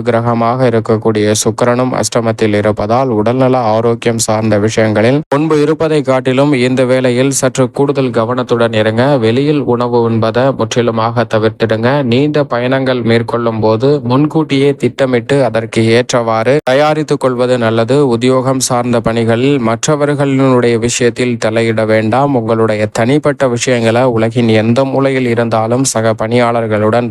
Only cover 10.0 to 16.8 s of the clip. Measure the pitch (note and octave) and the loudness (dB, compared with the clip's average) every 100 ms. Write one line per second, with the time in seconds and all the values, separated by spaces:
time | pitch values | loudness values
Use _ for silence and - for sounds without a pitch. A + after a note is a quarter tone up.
10 | A#2 A2+ A2+ A#2 C3+ A#2 A2+ A#2+ A#2 A2+ | 0 0 0 0 0 0 -2 0 0 0
11 | A2+ A#2 A2+ A2 A2 A2 A2 A2 A#2+ D3 | -2 -2 -2 0 -2 0 -2 0 0 0
12 | B2+ B2 D3+ D3 C#3+ A#2+ B2+ C3+ C3 B2+ | 0 0 0 0 -2 -2 -2 -2 -2 -2
13 | A2+ A2+ A2+ A#2 A#2 A2+ A2 A2+ C3+ D3 | 0 0 0 -2 -2 0 0 2 2 0
14 | A#2+ C3 D3+ D#3+ D3 C#3 C#3+ C#3 A#2+ - | 0 0 0 0 -2 0 0 0 -2 -2
15 | C3 B2 A#2 C#3 A#2+ A2 A2 A#2 A2+ A#2 | 0 0 0 0 0 -2 -2 0 2 2
16 | B2 B2 A2+ A2 A2+ D3 - C3+ | 0 -2 0 0 0 0 2 2